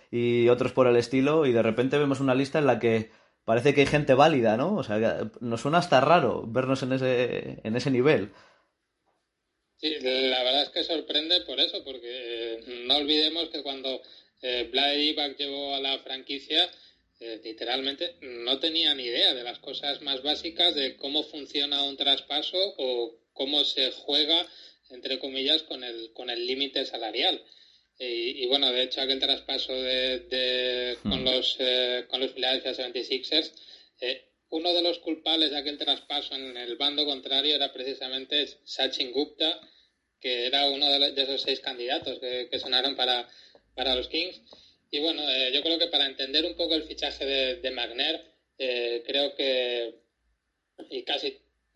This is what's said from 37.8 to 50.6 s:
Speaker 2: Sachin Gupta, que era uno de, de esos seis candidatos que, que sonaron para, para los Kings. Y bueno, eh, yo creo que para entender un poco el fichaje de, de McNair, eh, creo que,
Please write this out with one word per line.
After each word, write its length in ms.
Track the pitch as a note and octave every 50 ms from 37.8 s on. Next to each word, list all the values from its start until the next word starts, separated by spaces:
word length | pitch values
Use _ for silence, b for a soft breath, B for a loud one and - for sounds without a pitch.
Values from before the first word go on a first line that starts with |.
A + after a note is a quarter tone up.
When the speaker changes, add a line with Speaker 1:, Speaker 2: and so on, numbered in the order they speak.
| B2+ C#3 C3 - C3 C3 C3 C3+ C3+ - D3+ D3 D3 C3+ - _ _
Speaker 2:
Sachin 480 | - - - C3+ C3+ - - C#3 B2
Gupta, 460 | A#2+ C3+ D3+ - - - D#3+ D#3+ F3 - b b b b b b b b _ _ _ _
que 260 | - C3 B2 A#2+ A#2+
era 220 | B2+ C3+ C#3 C#3+ C#3+
uno 220 | C#3 C#3 D3 C#3+
de, 220 | C#3 C#3 C#3 -
de 100 | - C3+
esos 180 | C3+ C3 C#3 B2+
seis 200 | - C#3 C3+ C3
candidatos 580 | - C#3+ C3 A#2+ A#2+ B2 C#3+ D#3+ - C#3+ B2 -
que, 300 | C3 B2 B2 B2 A#2+ -
que 80 | - B2+
sonaron 380 | - C3 B2+ B2+ B2+ C#3 C#3
para, 300 | - B2+ B2+ B2+ A#2+ A#2+ b b b b b b b b _ _
para 200 | - B2+ C3 B2+
los 140 | B2+ A#2+ -
Kings. 340 | - D#3 F3 F#3 - - b b b b b b b b b _
Y 100 | - D3
bueno, 220 | D3+ E3 D3+ D3 D3+ C#3+
eh, 220 | C3 C3 C3 B2+ C3
yo 80 | D3
creo 160 | D3 E3 E3 E3
que 100 | E3+ E3+
para 160 | - C#3 C#3
entender 400 | C3+ C3 - C#3 C3 C3+ D#3 D#3+
un 100 | F3 D#3+
poco 200 | - E3+ E3 E3
el 100 | D#3 D3+
fichaje 400 | - D3+ - D3+ C#3 - - C#3+
de, 320 | C3+ C#3 C3+ C3 B2+ B2+
de 140 | A#2+ B2 B2+
McNair, 500 | B2+ B2 A#2+ G#2+ A#2 B2+ C#3 D#3 D#3+ D#3 - _ _ _ _ _ _ -
eh, 440 | C3+ B2+ B2 B2 A#2+ A#2+ A#2+ A#2 A#2
creo 280 | - C3+ C#3 C#3+ C#3 -
que, 680 | - C#3+ C3+ C3 B2+ B2 B2 A#2+ A#2+ A#2 A2+ - - _ _ _ _ _ _ _ _ _ _ _ _